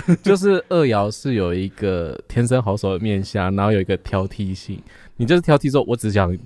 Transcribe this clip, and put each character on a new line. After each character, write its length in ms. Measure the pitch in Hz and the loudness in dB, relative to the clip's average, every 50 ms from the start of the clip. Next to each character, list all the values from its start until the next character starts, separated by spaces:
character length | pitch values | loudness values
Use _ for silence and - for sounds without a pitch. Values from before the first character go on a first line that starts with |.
| - | 0
<laughs> 160 | - 175 - | 0 0 2
就 140 | - 190 202 | 2 2 2
是 260 | 185 190 202 190 175 - - | 2 4 2 2 2 0 0
二 160 | 190 170 151 | 0 2 2
爻 260 | 127 110 101 101 107 | 2 2 2 0 -2
是 220 | 107 - - 139 123 | -4 -6 -4 -2 0
有 180 | 104 92 87 | 0 0 0
一 160 | 87 92 95 98 | 0 -2 -4 -6
个 520 | - - 104 98 92 85 85 73 - - - - | -6 -4 -2 -2 -2 -2 -4 -6 -8 -12 -14 -4
天 180 | - 120 120 | -2 0 2
生 160 | 117 127 127 | 2 2 0
好 140 | 110 104 98 | 2 0 -2
手 160 | 104 - 98 | -2 -2 -2
的 100 | 95 87 | -2 -2
面 220 | 110 110 101 95 95 | -2 0 0 -2 -2
相， 280 | - - 104 90 95 98 | -4 -4 -2 -2 0 0
然 100 | 98 98 | 0 2
后 60 | 107 | 2
有 80 | 107 98 | 2 2
一 40 | 92 | 2
个 120 | 101 95 | 0 -2
挑 320 | - - - 101 95 98 98 | -4 -2 -4 -2 -2 -2 -2
剔 260 | - - 101 95 95 | -4 -6 -6 -6 -6
性。 260 | - - - 95 - - - - - - - - | -8 -10 -12 -12 -12 -14 -18 -20 -20 -20 -16 -6
你 80 | - 120 | -4 0
就 100 | 113 170 | 2 2
是 60 | 180 | 2
挑 160 | 170 160 151 | 4 4 2
剔 140 | 139 - 139 | 4 2 2
说 120 | 131 139 - | 2 2 2
，“我 100 | - 120 | 0 -2
只 140 | 117 - 107 | -2 -2 0
想， 260 | 98 104 95 87 92 87 - | 2 2 2 2 -2 -4 -6